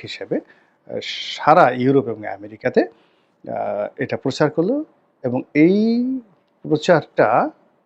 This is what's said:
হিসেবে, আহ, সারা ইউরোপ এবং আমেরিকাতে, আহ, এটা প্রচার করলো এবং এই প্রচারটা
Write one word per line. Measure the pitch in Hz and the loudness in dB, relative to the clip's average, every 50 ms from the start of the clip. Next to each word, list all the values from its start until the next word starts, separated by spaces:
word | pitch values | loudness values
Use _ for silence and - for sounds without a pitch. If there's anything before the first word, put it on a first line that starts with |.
| - | -6
হিসেবে, | 107 - - 98 - 190 302 | -14 -14 -12 -8 -6 -6 -6
আহ, | - _ _ _ _ _ _ _ _ - 117 113 | -8 _ _ _ _ _ _ _ _ -12 -10 -10
সারা | - - - - - - - - - 147 160 180 156 123 | -10 -10 -10 -10 -10 -12 -8 0 4 6 6 6 6 4
ইউরোপ | 131 127 123 135 139 135 - | 4 2 2 4 4 2 2
এবং | 120 107 107 104 | 0 -4 -8 -10
আমেরিকাতে, | 101 101 98 104 107 113 - - 127 - 240 | -12 -12 -12 -14 -16 -10 -6 -4 0 2 2
আহ, | 359 - - _ _ _ _ _ _ _ _ _ - 117 113 107 107 104 104 104 104 104 - | 0 0 -2 _ _ _ _ _ _ _ _ _ -12 -8 -6 -6 -4 -4 -4 -4 -6 -6 -6
এটা | - 127 - 117 | -8 -6 -6 -6
প্রচার | - - 135 - - 156 143 | -6 -6 -4 -2 0 0 0
করলো | - 165 170 208 277 294 311 - _ _ _ _ _ _ - | 0 0 -2 -2 -2 -4 -6 -10 _ _ _ _ _ _ -6
এবং | 123 123 131 - _ - | -4 -4 -6 -6 _ 2
এই | 147 156 180 196 208 220 226 233 240 247 262 262 254 226 202 _ _ _ _ _ _ | 4 4 4 4 2 2 0 0 0 -2 -2 -4 -6 -8 _ _ _ _ _ _ _
প্রচারটা | - 147 156 151 - 185 175 147 - - _ 165 127 107 120 151 285 - - _ _ _ _ _ _ | -6 -4 -4 0 2 2 2 2 0 -2 _ 0 2 2 2 2 0 0 -4 _ _ _ _ _ _